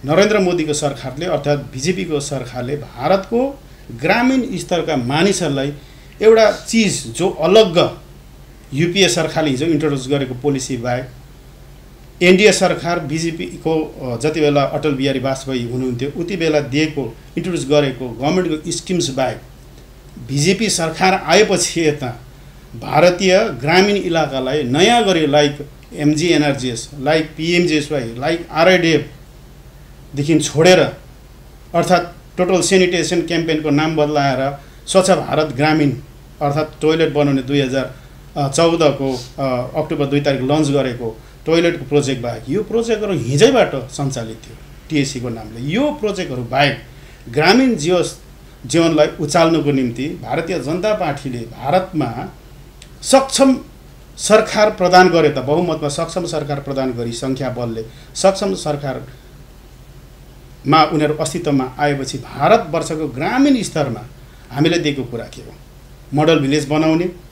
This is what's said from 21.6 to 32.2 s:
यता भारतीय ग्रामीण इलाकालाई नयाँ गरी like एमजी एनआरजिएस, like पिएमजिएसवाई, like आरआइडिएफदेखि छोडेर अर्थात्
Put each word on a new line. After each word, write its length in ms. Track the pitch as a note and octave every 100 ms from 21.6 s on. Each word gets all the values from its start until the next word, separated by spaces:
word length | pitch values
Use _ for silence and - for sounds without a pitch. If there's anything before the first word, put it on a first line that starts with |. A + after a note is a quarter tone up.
| - E3
यता 380 | D#3+ C#3+ B2+ A#2+ - - - - - A#2
भारतीय 840 | - D3+ F3 F3 F#3+ F#3 A3+ C3
ग्रामीण 340 | C#3 F3 G3+ G3+
इलाकालाई 680 | F3 E3 D3 C3+ B2+ D3
नयाँ 400 | B2+ C3+ G3+ A#3+
गरी 240 | G3+ E3 D3+
like 260 | D3 D3 C#3+ - - -
एमजी 340 | - D3+ D3+ F3
एनआरजिएस, 640 | D3+ D3 B2+ B2+ A2+ -
like 300 | C#3+ C3 D#3+
पिएमजिएसवाई, 920 | D#3 - D#3+ F3 E3+ D#3 D3 D3 A#2 A#2
like 220 | C#3+ E3+ -
आरआइडिएफदेखि 1900 | D3 E3+ F3+ D#3+ D#3 - - - - - - - - - - - C3+ C#3+ D#3
छोडेर 560 | - C#3+ E3+ F3+ C3+ - - - - - - - - E3+
अर्थात् 600 | E3+ F3+ E3 -